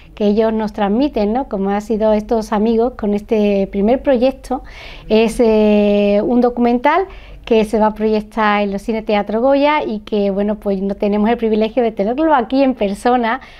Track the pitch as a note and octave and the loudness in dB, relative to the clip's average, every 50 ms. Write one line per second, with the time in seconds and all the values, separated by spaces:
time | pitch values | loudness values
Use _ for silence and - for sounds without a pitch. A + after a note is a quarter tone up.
0 | - - - - G#3+ G#3 G#3 G#3+ A3 A3 A3 A3 G#3+ G#3 G#3+ - G#3 G3 G3+ A#3 | -20 -14 -6 -2 0 2 2 2 2 2 0 -2 -4 -4 -4 -2 -2 0 2 2
1 | C#4+ D4+ D4 A#3+ G#3 G3+ G#3+ B3+ C#4 C4+ - F#3+ G3 G3 G3+ G#3 G#3 - A3+ G#3 | 0 0 0 0 -2 0 0 -2 -4 -4 -4 -4 -2 -2 -2 -2 -2 -2 -2 0
2 | A3 A3 G#3+ G#3+ G#3+ G#3+ B3 A3+ G#3+ G#3+ A3+ G#3 G#3 A3+ A3+ A3 A#3 B3+ B3+ - | 2 2 2 2 0 0 -2 -2 -2 -2 -2 0 2 2 2 2 0 0 -2 -4
3 | - G3+ G#3 G3+ G#3 - A#3 G#3+ G#3 G#3 G3+ G3 G3 F#3+ - G3+ G3 G#3+ B3+ C#4 | -2 -2 -2 -2 -2 -2 0 2 2 2 2 0 0 -2 -2 0 2 2 2 2
4 | - D4 C4+ A#3 A#3+ C4+ C4 - - - B3+ C#4 - - - - - - - - | 2 2 2 2 2 0 0 -2 -6 -6 -6 -6 -8 -10 -18 -18 -18 -18 -18 -12
5 | - - A3 A3 A3+ A3 A3 - B3 A3 A3 G#3+ G#3+ G#3+ G#3 G#3 G#3 G#3 G3+ G3+ | -4 0 2 2 2 2 2 2 2 4 4 4 4 4 4 4 4 4 2 2
6 | G#3 G3+ G3+ G#3 G#3+ - A#3+ B3 A#3+ A#3+ A#3+ A#3+ A#3+ A#3+ A#3+ A#3+ A#3+ C#4+ D#4 F4 | 2 2 2 2 2 2 2 2 2 2 0 0 0 2 2 2 2 2 2 0
7 | F#4+ F#4+ - - - - - - - - A#3 A3 G#3+ G#3+ - A3 G#3+ G#3+ G#3+ G#3+ | 0 -2 -6 -16 -18 -20 -20 -10 -4 0 2 2 2 2 0 0 0 0 0 0
8 | G#3+ A3 G#3+ G#3+ G#3 G#3+ - A#3 A3 G#3 G#3 G#3 G#3 G3+ G3 G3 - - A3 A3 | -2 0 0 -2 -2 -4 -4 -2 0 0 0 0 -2 -2 -4 -6 -6 -4 -6 -4
9 | G#3+ - G#3+ G#3 G3+ G#3 G#3 A3 A#3 C4+ C#4 C#4 C#4 D4 D4+ D4+ - - A3 G#3+ | -2 -2 -2 -2 -2 -2 -2 0 2 2 2 2 2 2 0 0 -2 -4 -6 -8
10 | G#3+ - - G#3 G3+ G3+ G3 G3 G3+ G#3 G#3 G#3 - G#3 G3 F#3+ G3 G3 G3 G3 | -8 -4 -2 0 0 0 0 -2 -2 -2 -4 -4 -4 -4 -2 -2 -2 -4 -4 -2
11 | - G#3 G3+ G#3 G#3 A3 A#3+ A#3 A#3 A3 A3 G#3+ A3 A3 A3 C4 A#3+ A3+ A3 - | -2 -2 0 2 2 0 0 0 0 0 0 0 0 0 0 0 -2 0 0 -2
12 | G3 G#3 B3 C4+ D#4+ D#4+ D4+ C4 A#3 A3+ C4 C4+ C#4 C4 B3 - A3 G3 G3+ - | -2 -2 -2 0 2 2 2 2 0 0 0 2 2 2 2 0 -2 -4 -2 -2
13 | - B3 B3 B3+ A#3 A3 A#3 C4 - - - - | 0 0 2 2 0 -2 -4 -6 -8 -14 -20 -20